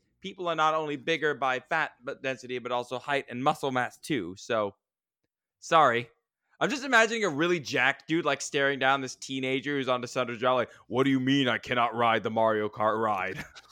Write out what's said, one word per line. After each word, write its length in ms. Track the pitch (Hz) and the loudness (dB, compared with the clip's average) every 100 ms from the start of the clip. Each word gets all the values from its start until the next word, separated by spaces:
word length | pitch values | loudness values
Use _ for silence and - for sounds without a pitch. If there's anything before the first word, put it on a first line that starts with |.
| _ _ | _ _
People 260 | 190 190 175 | -14 -8 -4
are 60 | 160 | 0
not 180 | 156 160 | 2 2
only 220 | 151 143 | -2 -4
bigger 360 | 139 160 151 127 | -4 0 -2 0
by 240 | 135 127 | -2 -2
fat 320 | - 165 143 - | -2 -2 -2 -6
but 200 | 127 - | -12 -8
density, 360 | 135 127 123 123 | -6 -6 -8 -8
but 120 | 120 | -4
also 280 | 123 117 127 | -4 -4 -8
height 260 | - 139 - | -4 -4 -4
and 140 | 120 | -2
muscle 280 | 147 156 139 | 0 0 -2
mass, 260 | 127 117 - | -2 -4 -6
too. 380 | - 123 85 95 | -4 -4 -4 -10
So, 380 | - 113 101 - _ _ _ _ _ _ _ _ | -2 -2 -2 -6 _ _ _ _ _ _ _ _
sorry. 500 | - 165 135 117 123 _ _ _ _ - | 2 6 6 4 -4 _ _ _ _ -2
I'm 80 | 175 | -2
just 140 | 262 269 | -2 2
imagining 400 | 233 226 226 190 | 4 4 2 0
a 40 | |
really 300 | 139 175 175 | 2 2 0
jacked 480 | 107 127 131 - - | 0 2 2 0 -2
dude, 180 | 165 151 | 0 0
like, 160 | 135 | -2
staring 380 | - 143 139 135 | -2 0 0 2
down 220 | 131 139 | 2 2
this 140 | 131 - | -2 -10
teenager 640 | - 135 131 135 143 143 | -8 -6 -2 -2 -2 -2
who's 120 | 127 | 0
on 120 | 123 | -2
the 60 | 120 | -2
Thunder 300 | 131 120 117 | -4 -4 -2
Jaw, 180 | 127 127 | 0 2
like, 160 | 107 - - | 0 -8 -4
"What 160 | 117 139 | 2 2
do 60 | |
you 80 | 135 | 2
mean 280 | 127 139 127 | 2 2 2
I 80 | 110 | 0
cannot 360 | - 123 117 113 | -2 0 0 2
ride 280 | 117 113 | 2 2
the 80 | 110 | 0
Mario 380 | 113 113 107 107 | 2 2 2 -2
Kart 320 | - 107 107 | 0 0 2
ride?" 440 | 110 95 92 - - | 0 0 -4 -8 -14
<laughs> 60 | - - | -20 -20